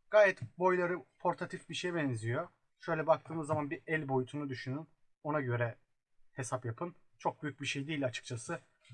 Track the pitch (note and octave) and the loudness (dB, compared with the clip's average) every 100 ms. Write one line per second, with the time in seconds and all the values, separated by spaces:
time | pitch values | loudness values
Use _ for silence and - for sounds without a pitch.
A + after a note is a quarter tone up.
0 | - G#3+ G3 F#3+ - - F#3 F3+ F3 F3 | 4 8 8 6 -6 2 4 4 2 0
1 | - _ F3+ E3+ E3+ E3+ - D#3+ F3+ E3+ | -6 _ -2 0 -4 -8 -8 -6 -2 0
2 | C#3+ A#2 A2+ C3 F3 _ _ _ - D#3+ | 0 0 0 -2 -4 _ _ _ -2 0
3 | D#3 D3+ - D#3+ D3+ D#3 C#3+ - - D#3+ | 4 2 2 -6 -2 -2 -2 -6 -2 -2
4 | C#3+ C3 B2+ D3 C#3+ B2 C3 C#3 D#3+ _ | 0 0 0 -4 -6 -6 -6 -6 -8 _
5 | _ _ D3+ D3 B2+ A#2+ A#2 - _ _ | _ _ -2 -2 0 0 -2 -4 _ _
6 | _ _ - - B2+ B2+ A#2+ A2+ F3 - | _ _ -14 -8 -4 -4 -4 -6 -8 -10
7 | _ - - - D3+ - C3+ C#3+ C#3 D3+ | _ -6 -6 -4 -8 -6 -6 -4 -4 -2
8 | C3 - - A#2 - E3+ - _ - | -2 -4 -8 -10 -8 -10 -12 _ -20